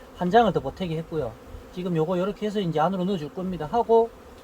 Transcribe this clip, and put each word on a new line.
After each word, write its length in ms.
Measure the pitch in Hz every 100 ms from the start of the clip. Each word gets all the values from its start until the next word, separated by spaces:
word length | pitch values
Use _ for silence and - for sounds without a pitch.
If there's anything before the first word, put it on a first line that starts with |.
| - -
한 140 | 180
장을 220 | 220 220
더 80 | 156
보태게 340 | 135 - 185 160
했고요. 340 | 165 156 120 110 - - -
지금 240 | 185 185 165
요거 200 | 156 185
요렇게 280 | 190 - 208
해서 160 | 208
이제 180 | 175 151
안으로 240 | 165 196
넣어줄 300 | 180 196 147
겁니다. 340 | 190 185 175 147
하고 400 | 233 226 226 226 - - -